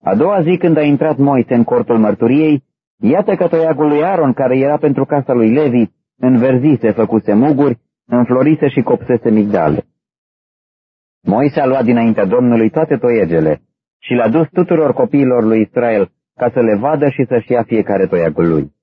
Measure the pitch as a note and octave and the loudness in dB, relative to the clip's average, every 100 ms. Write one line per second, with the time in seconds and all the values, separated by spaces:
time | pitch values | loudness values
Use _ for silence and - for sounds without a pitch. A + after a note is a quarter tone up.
0 | - G2 E3 G3 D#3+ F3+ F3 D#3 D3 C#3+ | -2 -2 0 0 0 0 0 0 0 0
1 | D#3 C3 C#3+ C3+ A#2 A#2+ A2+ B2 A#2 A#2 | 0 0 0 0 0 0 0 -2 0 0
2 | G#2+ G2+ A#2 C#3 D#3 C#3+ _ _ _ _ | 0 0 0 2 2 0 _ _ _ _
3 | G#2+ E3+ G#3 G3 F3 E3 D#3+ C#3+ D3+ D3 | 0 0 0 -2 0 0 0 0 0 0
4 | E3+ F#3+ C#3+ A#2+ C3 C3 C3+ D3 D#3 C3 | 0 0 -2 0 0 0 0 0 -2 -2
5 | C3+ D3 C3+ B2 A2 B2+ D3+ A#2+ G#2+ _ | -2 -4 -2 0 2 2 0 0 -2 _
6 | _ _ B2+ B2+ B2+ B2+ C#3+ C3+ A2+ G#2 | _ _ 0 2 2 0 0 0 0 -2
7 | G#2+ A2 - G#2 C#3+ C#3 C#3+ A#2+ _ _ | 0 0 0 0 2 2 0 -2 _ _
8 | _ A#2+ A#2+ B2 C#3 D3+ C#3+ C3+ A#2+ A#2+ | _ -2 0 0 2 0 0 -2 -2 -4
9 | - B2 A#2+ G#2+ G#2 G2 D#2 - - _ | -2 -2 0 0 0 0 0 -2 -6 _
10 | _ _ _ _ _ _ _ _ _ _ | _ _ _ _ _ _ _ _ _ _
11 | _ _ - G#2 C#3 D3 C3+ C3+ A#2+ A#2+ | _ _ -2 0 0 0 0 0 0 2
12 | A#2 A2 G2 A#2+ B2 A#2 A2 - D#3 C#3+ | 0 0 0 2 2 2 2 0 -2 0
13 | B2 A#2 F2 E2 D#2 D2+ _ _ _ _ | 0 0 0 0 0 -2 _ _ _ _
14 | - B2 A2+ C#3 D#3+ - F3+ E3+ D3 B2 | -4 -2 0 0 0 -2 0 0 0 0
15 | B2 C#3+ C3+ B2 A2 A2 G#2+ - A#2+ G#2+ | 0 0 2 2 2 0 0 -2 -2 0
16 | F#2+ _ _ _ A#2+ B2 A#2 G#2 C3 D3+ | -2 _ _ _ -4 0 0 0 -2 0
17 | C#3+ C3 B2+ B2 - B2 A2+ A2 G2+ G2 | -2 -2 -2 -2 -2 -4 0 -2 -2 -2
18 | F#2 F2+ E2 D#2 E2+ D#2+ C#2+ _ | 0 0 -2 0 0 0 -4 _